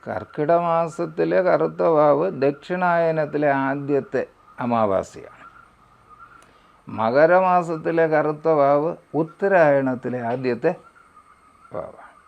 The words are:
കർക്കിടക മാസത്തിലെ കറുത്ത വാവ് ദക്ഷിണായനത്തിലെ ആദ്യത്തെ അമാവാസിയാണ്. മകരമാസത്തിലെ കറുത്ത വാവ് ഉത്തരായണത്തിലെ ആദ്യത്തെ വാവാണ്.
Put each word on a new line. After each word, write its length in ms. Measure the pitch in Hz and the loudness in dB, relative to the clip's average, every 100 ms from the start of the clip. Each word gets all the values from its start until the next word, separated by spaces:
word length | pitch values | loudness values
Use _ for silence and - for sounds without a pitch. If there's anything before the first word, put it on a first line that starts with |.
| - | -8
കർക്കിടക 500 | 107 - - 147 170 | -10 -8 -6 0 0
മാസത്തിലെ 800 | 170 165 165 156 170 160 165 180 | 2 -2 -2 -6 -8 -4 -2 0
കറുത്ത 400 | 185 160 160 160 | 2 2 0 -2
വാവ് 500 | 180 156 147 143 180 | 0 2 4 2 0
ദക്ഷിണായനത്തിലെ 1200 | 160 135 143 - 180 180 170 165 160 147 147 147 | -2 -2 -4 -8 -4 0 0 0 -2 -4 -2 0
ആദ്യത്തെ 760 | 139 135 143 139 143 117 131 - _ _ - | 0 -2 -4 -2 -2 -2 -6 -6 _ _ -10
അമാവാസിയാണ്. 840 | 123 117 110 95 87 - - - - - _ _ _ _ _ - - - _ _ _ _ - | -4 0 0 0 -4 -12 -20 -20 -20 -20 _ _ _ _ _ -20 -20 -20 _ _ _ _ -16
മകരമാസത്തിലെ 1200 | 120 110 127 160 180 185 180 170 165 165 165 165 | -4 0 4 6 6 4 2 0 -6 -2 0 2
കറുത്ത 400 | 156 147 151 160 | 2 0 -2 0
വാവ് 480 | 156 139 147 156 165 _ | 2 4 2 0 -6 _
ഉത്തരായണത്തിലെ 1080 | 143 165 - 196 190 156 139 135 123 127 123 | -4 -4 -4 0 4 4 4 0 -4 -6 -6
ആദ്യത്തെ 540 | 117 123 127 117 156 180 - _ _ _ _ _ _ _ - | -4 -4 -2 -2 -2 -4 -12 _ _ _ _ _ _ _ -16
വാവാണ്. 400 | - - - - _ | -12 -12 -14 -20 _